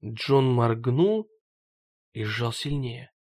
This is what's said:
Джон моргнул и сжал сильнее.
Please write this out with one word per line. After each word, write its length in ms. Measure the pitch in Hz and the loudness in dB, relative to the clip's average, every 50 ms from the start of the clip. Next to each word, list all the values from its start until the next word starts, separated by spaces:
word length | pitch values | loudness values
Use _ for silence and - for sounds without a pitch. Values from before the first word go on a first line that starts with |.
| - | -10
Джон 480 | 107 113 113 - - 139 139 135 131 123 | -10 -10 -8 0 2 4 4 6 4 4
моргнул 760 | 120 117 117 113 113 117 127 120 135 170 202 214 220 214 _ _ _ _ _ _ _ _ _ _ _ _ _ _ _ _ _ _ | 4 2 2 0 0 0 -2 2 2 2 2 2 0 -4 _ _ _ _ _ _ _ _ _ _ _ _ _ _ _ _ _ _
и 120 | 110 110 | -6 -6
сжал 280 | 107 107 110 120 117 113 | -4 -4 -2 -4 -4 -4
сильнее. 600 | - - 143 143 143 131 123 117 123 123 - _ _ | -6 -6 -4 -4 -4 -4 -6 -8 -12 -16 -20 _ _